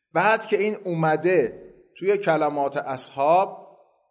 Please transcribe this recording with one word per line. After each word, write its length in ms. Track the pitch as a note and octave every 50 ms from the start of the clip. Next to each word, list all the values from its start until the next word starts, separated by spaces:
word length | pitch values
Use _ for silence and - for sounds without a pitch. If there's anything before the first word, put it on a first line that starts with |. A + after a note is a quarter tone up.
| _ _
بعد 340 | - E3 F#3 G#3+ A3 A3 A3
که 120 | - G#3 F#3
این 180 | G3+ G#3+ G#3 - -
اومده 840 | F#3 E3+ E3 D#3+ D#3+ D#3 D3+ D#3+ F3+ F#3 E3 A#2+ G2+ - - - - - - _ _ _
توی 220 | - F3 G3 G#3 G3
کلمات 580 | - E3+ D#3+ D#3 D#3 D3 D3 D3 C#3 C3+ -
اصحاب 1000 | C#3+ - C3+ C3 B2+ - - - C3+ C#3 D3+ E3+ F#3 G3 G3+ - - - - - - _ _ _ _ _ _